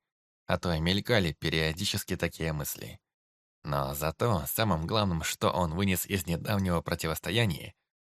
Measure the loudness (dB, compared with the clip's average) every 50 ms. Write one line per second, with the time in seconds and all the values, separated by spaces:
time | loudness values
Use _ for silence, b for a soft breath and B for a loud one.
0 | _ _ _ _ _ _ _ _ _ -2 -2 0 0 0 0 2 2 2 2 2
1 | 2 2 2 2 2 2 0 -2 -2 0 0 2 2 0 0 -2 -2 -2 -2 -2
2 | -2 -4 -2 -2 -2 -2 -2 -2 -4 -2 -2 -2 -4 -6 -8 -8 -10 -12 -14 -16
3 | _ _ _ _ _ _ _ _ _ _ _ _ -6 -2 -2 0 0 -2 -2 -2
4 | -2 -2 0 2 2 2 2 2 0 0 0 2 2 4 2 2 0 0 0 2
5 | 2 2 0 0 -2 -2 -2 0 2 2 2 2 2 0 0 0 2 2 2 0
6 | 0 -2 -2 -2 -2 -2 -4 -2 -2 -2 0 0 2 2 0 0 0 -2 -2 -2
7 | -2 -2 -4 -4 -2 0 2 2 2 2 0 -2 -6 -12 -18 _ _ _ _ _
8 | _ _ _